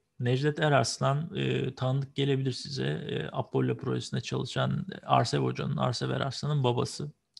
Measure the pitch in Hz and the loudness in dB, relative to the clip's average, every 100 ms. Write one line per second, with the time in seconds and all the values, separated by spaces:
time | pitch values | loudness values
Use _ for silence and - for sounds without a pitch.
0 | _ - 120 131 147 151 156 139 - - | _ -4 0 2 2 2 4 6 4 2
1 | 135 143 165 131 135 135 135 131 131 135 | 0 0 -2 -2 0 0 -2 -2 0 0
2 | 135 - 139 135 135 120 - 135 135 151 | -2 -2 0 2 0 -4 -6 -4 -2 -2
3 | - - - 135 - 131 131 123 131 123 | -4 -4 -4 -4 -2 0 2 0 -2 -2
4 | - 131 - 131 131 135 131 131 - - | -2 -6 -4 -4 -4 -2 0 0 -4 -10
5 | - 131 123 143 127 127 135 151 127 120 | 2 4 4 2 0 0 -2 0 0 0
6 | 131 131 131 - 143 151 127 123 131 - | -2 -2 -2 -4 -2 2 4 2 0 -4
7 | 147 - _ - | -8 -10 _ -20